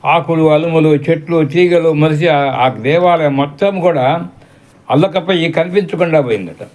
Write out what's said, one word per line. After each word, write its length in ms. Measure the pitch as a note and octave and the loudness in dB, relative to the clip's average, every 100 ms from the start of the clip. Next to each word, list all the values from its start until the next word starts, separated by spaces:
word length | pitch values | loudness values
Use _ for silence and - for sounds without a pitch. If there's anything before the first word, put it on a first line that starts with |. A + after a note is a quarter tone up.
ఆకులు, 460 | C#3+ C#3+ C#3 E3 D#3+ | 0 0 0 0 2
అలుములు, 380 | D3+ E3+ D#3+ D#3 | 2 2 2 2
చెట్లు, 560 | D3 - E3 D#3+ E3+ | 2 0 -2 0 -2
తీగలు 480 | D3+ D#3 F3+ F3 D#3+ | 0 2 2 2 2
మరిచి 360 | D3+ D#3 D3+ E3+ | 2 0 0 0
ఆ, 80 | D3 | 0
ఆ 320 | C#3 - B2+ | 0 0 -2
దేవాలయం 680 | A2 A#2 E3 F3+ E3+ D3+ C#3 | -2 -2 2 2 2 0 -2
మొత్తం 440 | C#3+ - G3 G3 | -4 -2 -2 0
కూడా 480 | F3 D#3 D#3+ E3 F3 - - - _ - - | -2 0 0 -2 -6 -16 -20 -20 _ -20 -4
అల్లకపై 600 | C3 F#3 F3 E3 F3+ E3 | 0 0 -2 -2 -2 0
కనిపించకుండా 720 | E3 E3+ F#3+ F3+ D#3+ F3 D#3 | -2 -2 -2 -2 -2 0 0
పోయిందట. 420 | C3 G#2+ F2+ D#2+ G#2 | 0 -4 -6 -14 -20